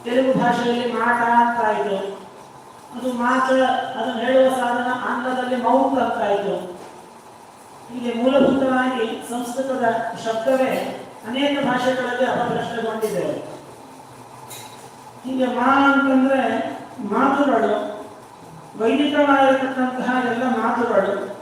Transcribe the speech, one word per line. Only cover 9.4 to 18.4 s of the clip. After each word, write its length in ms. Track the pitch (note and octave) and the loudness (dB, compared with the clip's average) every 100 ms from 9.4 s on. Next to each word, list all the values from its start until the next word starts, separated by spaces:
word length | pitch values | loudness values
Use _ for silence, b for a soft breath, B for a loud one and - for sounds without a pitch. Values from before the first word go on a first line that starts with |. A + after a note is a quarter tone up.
| B3 C4+ C4 A#3+ A3+ A3+ A3+ - | -6 -4 -4 0 0 0 -4 -6
ಶಬ್ದವೇ 460 | A3+ A3+ C4 C4 C4 G3 - - - - A3 | -4 -2 0 2 2 -2 -6 -10 -14 -14 -8
ಅನೇಕ 280 | C4 C#4+ C#4 A#3+ | -2 0 0 0
ಭಾಷೆಗಳಲ್ಲಿ 600 | B3 B3+ B3+ A#3+ A#3+ B3 | 0 0 0 -2 0 0
ಅಪಭ್ರಷ್ಟಗೊಂಡಿದೆ. 1000 | - A#3 A3+ - A#3 A3 G#3+ G#3+ - D#3+ C3+ - - - - - - - - - - - - - - - - - - | 0 -2 -2 -4 -6 -4 -4 -4 -2 -4 -6 -10 -16 -18 -20 -20 -20 -20 -20 -20 -20 -16 -16 -16 -18 -20 -20 -20 -14
ಹೀಗೆ 220 | B3 C4 B3 | -6 -2 0
ಮಾ 240 | A#3+ B3+ C#4 C#4 | 2 2 4 6
ಅಂತಂದ್ರೆ 500 | C4+ C4+ C4 C4+ C4 A3+ - - - - - G3+ | 4 4 4 4 2 2 -2 -4 -8 -14 -10 -2
ಮಾತುಗಳು, 600 | A3+ C4+ C#4+ C#4 A3+ G#3 G#3+ - - - - - - | 2 2 2 2 2 2 0 -4 -10 -14 -18 -20 -20